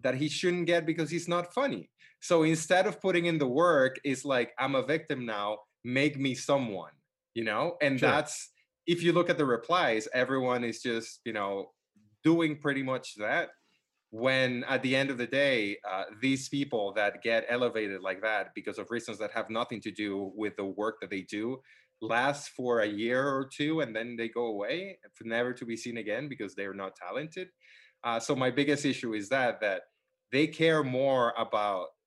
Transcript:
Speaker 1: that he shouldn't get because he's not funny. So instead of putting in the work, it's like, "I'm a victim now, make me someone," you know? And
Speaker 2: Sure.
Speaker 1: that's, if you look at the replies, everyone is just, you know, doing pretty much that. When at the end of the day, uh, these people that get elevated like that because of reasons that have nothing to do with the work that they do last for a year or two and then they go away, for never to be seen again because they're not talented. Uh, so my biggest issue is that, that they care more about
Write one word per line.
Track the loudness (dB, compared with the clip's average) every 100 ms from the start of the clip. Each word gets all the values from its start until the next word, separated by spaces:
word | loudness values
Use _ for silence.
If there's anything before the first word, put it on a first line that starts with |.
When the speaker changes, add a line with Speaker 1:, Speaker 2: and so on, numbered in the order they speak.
Speaker 1:
that | -2 0
he | -2
shouldn't | 0 0 0 2
get | 2 0
because | -2 -2
he's | -2 -2
not | -2 -2
funny. | -2 -2 -2 -10 _ -20 _
So | 2 4
instead | 6 4 4 4 4
of | 0
putting | 0 2 2
in | 2
the | 2
work, | 4 6 6 4 2 -4
it's | -2
like, | 0 0 0 -2
"I'm | 0 0
a | 2
victim | 0 -2 -6 -4
now, | -4 -2 -4 -8 _
make | -4 2 2 2
me | -2 -2
someone," | 2 2 2 -4 -8 -16 _ _ _
you | -6
know? | -2 0 0 0
And | 0 4
Speaker 2:
Sure. | 4
Speaker 1:
that's, | 4 0 -6 -12 _ _ _ 0
if | 2
you | 4
look | 4 4
at | 2
the | 2
replies, | 2 2 2 4 2 0
everyone | 0 2 2 2 0
is | -2 -4
just, | -2 -2 -4 -12 -6
you |
know, | -4 -2 -4 -6 _ _ _ _ _
doing | 2 4 2 0
pretty | -2 -2
much | -2 -4 -6 -8
that. | -2 -2 -4 -8 _ _ _ _ _
When | -2 2 4 2 0 -2
at | 0
the | 2 2
end | 2
of | -2
the | -2
day, | 2 4 4 0 -4 -6
uh, | -6 -6 -2
these | 0 0 0
people | -4 0 0 0
that | 2 0 0
get | 0 0 2
elevated | 0 0 0 -4 -4
like | -6 -4
that | 0 0 -2 -8
because | -8 -8
of | -6
reasons | -6 -6 -8
that | -6
have | -4 -4
nothing | -2 -2 -4
to | -8
do | -4 -4 -2 -6 -4
with | -6 -4
the | -6
work | -2 -4 -4
that | -8
they | -8
do | -6 -6 -6 -8 -12 -20 _ -10
last | -2 2 2 0 -6
for | -6 0 2
a | 2
year | 0 0 0 0
or | -2 -4
two | -4 -2 0
and | -2 -4
then | -6 -6
they | -4
go | -2 -2
away, | -2 -4 -4 -6 -14 -20
for | -14 -4
never | 0 0
to | -2 -6
be | -6
seen | -6 -6
again | -4 -4 -4
because | -8 -10 -8
they're | -8
not | -6 -10 -10
talented. | -10 -8 -8 -10 -14 _ _ -20 -20 _
Uh, | -4 -2
so | 0 2
my | 2
biggest | 2 2 2 2
issue | -2 -2
is | -4 0
that, | 2 2 0
that | 0 -2 -6 _ _ _ -2
they | 2 2
care | 4 4 4
more | 2 2 4 4 2 0
about | -2 0 0 -2 -4 _